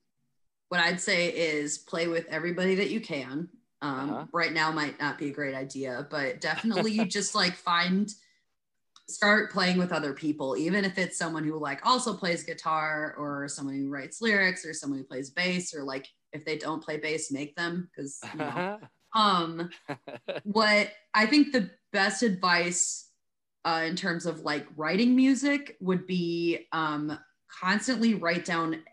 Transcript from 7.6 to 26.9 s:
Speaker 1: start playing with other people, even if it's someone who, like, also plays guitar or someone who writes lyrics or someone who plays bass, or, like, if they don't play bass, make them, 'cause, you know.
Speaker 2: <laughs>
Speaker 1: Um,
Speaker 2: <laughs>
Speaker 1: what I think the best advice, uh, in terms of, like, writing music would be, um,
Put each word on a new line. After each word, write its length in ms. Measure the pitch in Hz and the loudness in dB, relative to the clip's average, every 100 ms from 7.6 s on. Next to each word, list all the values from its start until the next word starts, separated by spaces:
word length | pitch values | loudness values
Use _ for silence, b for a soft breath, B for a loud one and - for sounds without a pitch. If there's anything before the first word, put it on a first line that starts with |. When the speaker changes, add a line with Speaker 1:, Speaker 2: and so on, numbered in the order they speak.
| - 170 175 190 208 - b b b _ _ _ _ _ - | 0 2 2 2 0 -4 b b b _ _ _ _ _ -16
Speaker 1:
start 440 | - 208 214 214 | 0 4 4 2
playing 260 | 196 180 180 | 0 2 4
with 140 | 175 | 2
other 220 | 160 151 | 0 -2
people, 420 | 135 151 147 135 127 | -2 -2 -2 -2 -2
even 300 | 160 202 196 | 0 2 0
if 120 | 185 | 0
it's 200 | 180 - | -4 -2
someone 260 | 170 160 | -4 -2
who, 140 | 151 156 | -4 -4
like, 260 | 147 139 - | -4 -2 0
also 280 | 254 233 190 | 2 0 -2
plays 280 | 180 170 | -2 -2
guitar 720 | - 160 165 156 156 156 151 - | -4 -6 -2 0 0 -2 -4 -6
or 300 | 147 143 139 | -6 -6 -6
someone 280 | 143 139 139 | -8 -6 -4
who 140 | 139 | -4
writes 320 | 139 135 - | -6 -10 -4
lyrics 440 | 226 202 185 180 160 | 2 4 4 0 -6
or 80 | |
someone 260 | 156 143 135 | -8 -6 -6
who 60 | 131 | -6
plays 240 | 131 135 | -8 -6
bass, 420 | 170 180 180 180 151 | -2 0 0 -4 -6
or, 80 | |
like, 240 | 139 135 - _ _ | -6 -8 -10 _ _
if 140 | 151 151 | -10 -6
they 120 | 156 | -4
don't 240 | 147 156 | -4 -6
play 140 | - 151 | -6 -6
bass, 340 | 156 156 - | -4 -4 -4
make 240 | 135 147 - | -4 -6 -4
them, 340 | 170 175 180 - | -4 -4 -6 -10
'cause, 240 | 139 - 120 | -12 -12 -12
you 60 | 156 | -6
know. 400 | 151 143 180 214 | -4 -4 -4 -6
Speaker 2:
<laughs> 60 | 156 _ _ | -12 _ _
Speaker 1:
Um, 560 | 226 208 180 165 165 175 - - | 2 4 4 2 -2 -8 -8 -10
Speaker 2:
<laughs> 540 | 139 - 123 - - | -10 -10 -12 -10 -8
Speaker 1:
what 460 | 202 208 214 208 202 - _ | 0 4 6 6 4 -4 _
I 120 | 214 220 | 2 6
think 260 | 294 285 | 6 6
the 180 | 254 180 - _ | 4 0 -6 _
best 320 | 202 196 196 | 0 2 2
advice, 840 | 233 180 180 175 175 180 - - - _ _ _ _ _ 165 | 0 2 4 4 2 2 0 -2 -12 _ _ _ _ _ 0
uh, 180 | 165 160 | 0 0
in 120 | 170 | -2
terms 280 | 190 170 175 | -2 -2 -4
of, 140 | 156 | -4
like, 260 | 156 147 - 151 | -2 -4 -4 -4
writing 400 | 156 185 240 254 | 0 4 6 8
music 580 | 262 262 277 285 285 - | 6 6 4 0 -2 -4
would 260 | 185 185 180 | 0 0 0
be, 600 | 180 170 170 170 165 - | 0 0 0 0 0 -2
um, 480 | 160 156 | -2 -2